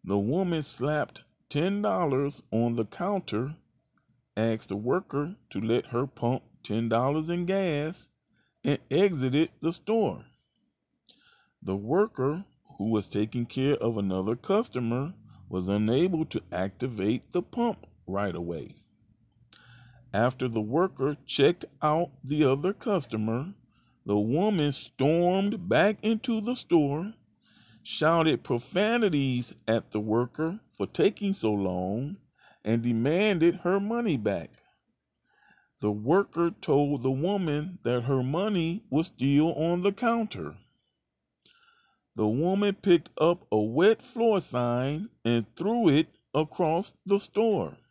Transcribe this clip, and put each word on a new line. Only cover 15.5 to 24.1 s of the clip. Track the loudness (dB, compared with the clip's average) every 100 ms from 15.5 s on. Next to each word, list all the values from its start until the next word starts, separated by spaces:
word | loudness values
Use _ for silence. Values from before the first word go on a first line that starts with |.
| -6 0
unable | 0 2 2 2 0 -2
to | -6 -6
activate | -4 -4 -4 -8 -2 0 -2 _
the | -6
pump | -4 -2 -2 -4 -14 _ -6
right | -4 -2
away. | -4 -6 -8 -10 -18 _ _ _ _ _ _ _ -20 -20 -20 -20 -20 -6
After | 0 0 0 -2
the | -2
worker | 0 0 0 0 -4 -4 -4
checked | 2 2 2 -8 _
out | 0 0 -2 -8
the | -4 2 4
other | 2 0
customer, | -4 -2 -2 -2 -4 -2 -4 -6 -14 _ _ _ _
the | 0